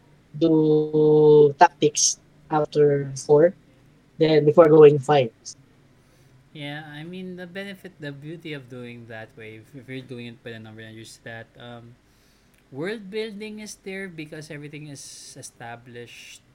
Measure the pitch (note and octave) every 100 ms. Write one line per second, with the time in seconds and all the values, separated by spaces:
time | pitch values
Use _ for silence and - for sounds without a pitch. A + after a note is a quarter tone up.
0 | _ _ _ D3+ D#3+ D#3 D#3 D3+ D3+ D3+
1 | D3+ D3+ D3+ D3+ D3 - E3+ - D3 -
2 | - - _ _ - D3+ D3+ D3 D3 C#3+
3 | C#3 C3+ - D3 F3 - _ _ _ _
4 | _ - D#3 D3+ D3 D#3+ D#3+ D#3 D3 C#3+
5 | C3 C#3+ A#2 _ - - _ _ _ _
6 | _ _ _ _ _ D#3 C#3+ D3+ D3+ D3
7 | E3 F#3 F#3 F3+ F3+ F#3+ G3+ F#3+ F3+ _
8 | C#3+ C#3 D3+ E3+ E3 C#3+ B2 B2+ A#2+ A#2+
9 | A#2 A2 A2 - A2 A2 A2 C#3 B2+ C3
10 | B2 A#2+ A#2+ A#2 A#2 A2+ A2 A2 A2 A2
11 | A2 - A#2 A2+ - _ A#2+ A#2+ A#2 A#2+
12 | _ _ _ _ _ _ _ C3+ F#3 A#3
13 | F#3+ G#3+ A3 G3+ G#3+ G#3+ G#3 - G3 F#3+
14 | F#3+ D#3+ D3+ D#3 D3+ D3 D3 D3 D3+ C3+
15 | - - - C#3 - _ A#2 A#2+ A#2+ A#2+
16 | A2+ - - - _